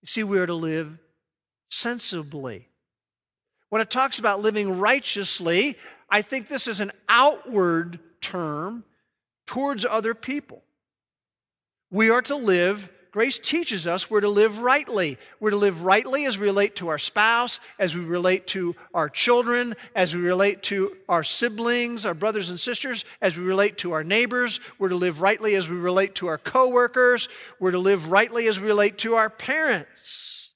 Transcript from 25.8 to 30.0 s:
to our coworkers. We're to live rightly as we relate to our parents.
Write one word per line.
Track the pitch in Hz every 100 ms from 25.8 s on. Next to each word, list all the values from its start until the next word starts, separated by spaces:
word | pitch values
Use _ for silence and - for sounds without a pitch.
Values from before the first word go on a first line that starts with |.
| 175 180 196 196
to | 180
our | 156
coworkers. | - 254 254 247 240 247 247 247 - - - -
We're | 185
to | 180
live | 185 196 156
rightly | 190 233 233 226
as | 190
we | 208
relate | 208 208 202
to | 220 226
our | 220
parents. | 214 - 294 311 202 147 -